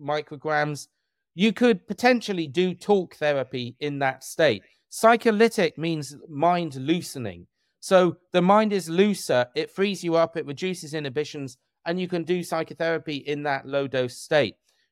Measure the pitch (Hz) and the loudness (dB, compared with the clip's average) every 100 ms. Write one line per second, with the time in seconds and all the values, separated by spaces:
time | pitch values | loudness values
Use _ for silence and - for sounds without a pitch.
0 | 143 151 147 147 156 151 151 143 - _ | -6 -6 -6 -10 -2 0 0 -4 -12 _
1 | _ _ _ 165 220 208 240 208 - 202 | _ _ _ 0 0 4 2 2 -2 0
2 | 247 247 - 185 160 131 185 - - 208 | 2 2 0 -6 -4 0 -2 -2 0 0
3 | 170 - 151 139 127 131 120 120 147 143 | 0 -4 -2 0 -2 -6 -8 -8 -8 -2
4 | 135 131 - - 156 101 _ _ _ - | -2 -4 -10 2 2 2 _ _ _ 2
5 | 220 233 233 208 226 226 165 - 165 160 | 4 4 4 4 4 4 -2 0 -4 -4
6 | 139 143 - 143 165 175 170 135 131 175 | -8 -14 -12 0 2 2 -2 -6 -2 -2
7 | - 139 110 87 87 _ _ _ - 185 | -2 -8 -10 -10 -18 _ _ _ 2 4
8 | 180 165 _ 180 175 208 220 196 160 165 | 4 0 _ 2 6 4 4 -2 -2 2
9 | 208 185 - 127 123 151 - - 202 185 | 4 2 0 0 0 -4 -6 -2 -2 -2
10 | 170 165 165 165 135 143 185 180 151 160 | 0 2 2 -2 -8 -6 -6 -6 -8 -8
11 | 147 127 147 151 135 - _ _ - 180 | -6 -6 -6 -8 -12 -14 _ _ -8 -6
12 | 180 180 160 180 170 165 160 147 165 160 | -4 -4 -2 -4 -2 -6 -6 -4 -2 -2
13 | 156 143 143 147 147 135 127 139 139 135 | -4 -8 -6 -6 -2 -4 -4 -4 -2 -2
14 | 127 - - 156 117 - _ _ _ | -4 -6 0 2 2 -4 _ _ _